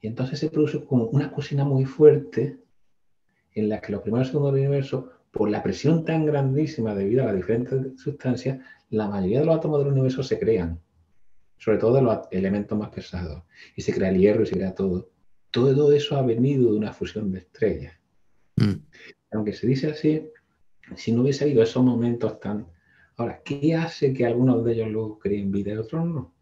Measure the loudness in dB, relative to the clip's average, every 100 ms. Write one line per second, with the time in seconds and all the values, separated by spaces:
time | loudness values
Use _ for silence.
0 | -10 -6 -6 -4 -4 0 0 -2 0 0
1 | 2 0 0 -4 -4 -2 0 0 0 8
2 | 8 8 0 -4 -4 -6 _ _ _ _
3 | _ _ _ _ _ -4 -2 -2 -6 -6
4 | -2 -2 0 0 0 0 0 0 -2 -6
5 | -8 -20 _ -4 -2 -2 -4 -2 2 0
6 | 0 0 2 2 0 0 -2 -2 -4 -2
7 | 0 2 0 -2 0 -2 0 -4 -4 -8
8 | -10 -6 -4 -2 -4 -6 -10 -20 _ -4
9 | -4 -2 0 2 2 2 2 0 2 2
10 | 0 0 -4 -2 2 0 0 -6 _ _
11 | _ _ -20 -20 _ _ 0 2 4 4
12 | 4 0 -2 -4 -2 -2 -2 -4 -6 -10
13 | -10 -8 -8 -10 -16 _ -20 -8 -4 0
14 | 0 4 4 4 0 -2 -4 -2 -2 -2
15 | -6 _ _ _ _ 0 2 4 6 4
16 | 2 -2 0 2 2 4 2 2 -2 -6
17 | -10 -6 -6 -8 -10 -2 -2 -2 -8 -18
18 | _ _ _ _ _ 0 0 0 -8 -20
19 | -20 -20 _ -6 -4 -2 0 0 -2 0
20 | 0 0 -4 -20 _ _ _ _ -20 -10
21 | -2 0 2 0 2 4 2 4 2 2
22 | 0 -2 -4 -6 -8 -8 -10 -20 _ _
23 | _ -8 -8 -8 -10 -2 0 0 -2 0
24 | 0 2 0 2 2 4 2 -2 -2 -4
25 | -6 -6 -4 -2 -2 -2 -4 -6 -6 -4
26 | -4 -4 -8 _